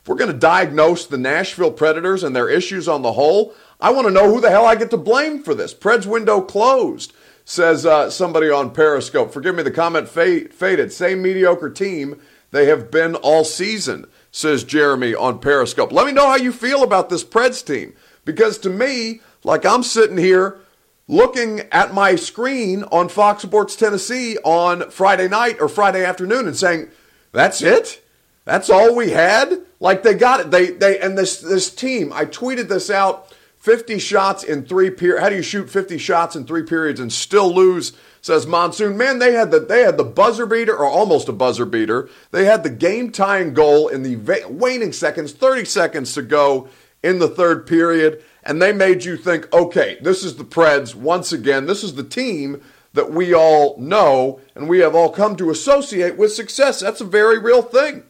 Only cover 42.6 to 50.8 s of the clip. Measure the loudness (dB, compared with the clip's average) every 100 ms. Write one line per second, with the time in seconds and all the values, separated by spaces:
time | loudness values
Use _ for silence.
42.6 | 0 -2 -2 -2 -6 -4 -2 0 -2 2
43.6 | 4 4 2 -4 -6 -6 -2 -4 -4 -4
44.6 | -2 -2 -6 -4 -4 -4 -10 0 0 0
45.6 | -4 -2 -2 -4 -8 -8 -2 2 2 0
46.6 | -4 _ _ _ -2 0 0 2 2 0
47.6 | 0 0 2 2 0 -2 _ _ -8 0
48.6 | 0 2 2 2 -2 -8 -4 -4 2 0
49.6 | 2 0 -2 -2 -2 -2 -4 -12 -8 2
50.6 | 2 2